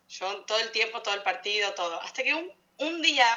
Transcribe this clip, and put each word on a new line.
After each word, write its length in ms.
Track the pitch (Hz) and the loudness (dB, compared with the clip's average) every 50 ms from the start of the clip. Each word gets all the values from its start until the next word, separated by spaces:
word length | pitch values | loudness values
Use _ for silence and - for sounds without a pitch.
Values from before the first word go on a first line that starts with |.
| _ - | _ -18
Yo 340 | - - 180 190 202 196 - | -10 -6 -4 -4 -4 -6 -4
todo 140 | - 214 220 | 0 0 0
el 120 | 226 220 | 0 0
tiempo, 300 | 220 226 226 220 220 233 | 0 0 0 0 -2 -4
todo 120 | - 214 202 | -4 -2 -2
el 100 | 196 - | -2 0
partido, 500 | 190 180 - - 208 208 208 202 196 190 | -2 -2 -2 -2 -2 0 2 0 0 0
todo. 260 | - 180 175 165 170 | -2 -2 -2 -4 -4
Hasta 220 | - - - - 254 | -8 -8 -6 -4 -2
que 100 | 262 294 | 0 0
un, 180 | 320 339 370 - _ _ _ _ - | 0 -2 -6 -10 _ _ _ _ -6
un 240 | 277 311 330 339 | -4 -4 -2 0
día, 260 | 311 330 302 277 247 233 226 | 2 2 4 6 6 6 4